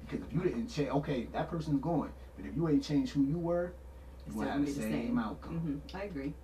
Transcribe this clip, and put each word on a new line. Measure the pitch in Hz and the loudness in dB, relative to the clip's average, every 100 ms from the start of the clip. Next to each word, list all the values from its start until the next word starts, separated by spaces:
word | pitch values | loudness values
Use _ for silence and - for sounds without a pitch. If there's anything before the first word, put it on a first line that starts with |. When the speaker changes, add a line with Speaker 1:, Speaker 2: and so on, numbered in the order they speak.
Speaker 1:
Because | - - - | -4 -4 -2
if | |
you | 147 | 0
didn't | 180 120 113 | 2 0 -2
change, | - 143 | 0 2
okay, | 147 147 135 110 | 2 2 -2 -2
that | 117 156 | -2 -2
person's | 170 156 139 | -2 2 2
going, | 143 160 110 - - - | 4 2 0 -6 -14 -10
but | |
if | - 139 | -6 0
you | 165 | 4
ain't | 143 | 4
changed | 139 147 131 | 4 2 2
who | 143 | 4
you | 139 170 | 4 4
were, | 170 175 175 - - - - - - | 2 2 0 -4 -14 -14 -14 -14 -8
Speaker 2:
It's | |
Speaker 1:
you | 107 | -2
gonna | - | 0
Speaker 2:
still | |
Speaker 1:
have | |
Speaker 2:
gonna | 139 143 | 2 2
Speaker 1:
the | |
Speaker 2:
be | |
the | - | 2
Speaker 1:
same | - 147 117 | 0 0 2
Speaker 2:
same. | 240 | 2
Speaker 1:
outcome. | - 175 - 165 165 143 - | 0 -4 -6 -4 -2 -2 -4
Speaker 2:
Mm-hmm. | 190 | -6
I | |
agree. | 202 160 135 - | -4 -4 -4 -6